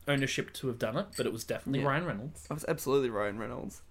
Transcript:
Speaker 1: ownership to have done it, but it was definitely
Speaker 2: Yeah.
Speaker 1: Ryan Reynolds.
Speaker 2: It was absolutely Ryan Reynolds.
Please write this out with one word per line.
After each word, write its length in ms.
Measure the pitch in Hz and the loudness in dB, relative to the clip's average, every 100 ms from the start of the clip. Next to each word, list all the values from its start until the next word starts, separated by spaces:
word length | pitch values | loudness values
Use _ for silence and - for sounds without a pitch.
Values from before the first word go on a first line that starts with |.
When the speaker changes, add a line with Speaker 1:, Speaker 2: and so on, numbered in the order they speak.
| - | 0
Speaker 1:
ownership 460 | 143 135 - - | 2 2 0 -2
to 140 | - 135 | -4 -4
have 100 | 117 | 0
done 180 | 113 135 | 0 0
it, 100 | 202 - | -4 -2
but 100 | 120 | -2
it 60 | |
was 120 | 107 | -2
definitely 360 | - 113 - 139 | -4 -4 0 2
Speaker 2:
Yeah. 60 | 139 | 4
Speaker 1:
Ryan 160 | 143 175 | 2 0
Reynolds. 380 | 101 135 - - | -2 -6 -10 -8
Speaker 2:
It 60 | |
was 100 | 151 - | -4 -2
absolutely 420 | 156 135 139 127 | 0 4 4 6
Ryan 280 | 104 104 104 | 2 0 0
Reynolds. 440 | 113 123 202 - - | -4 -4 -6 -10 -16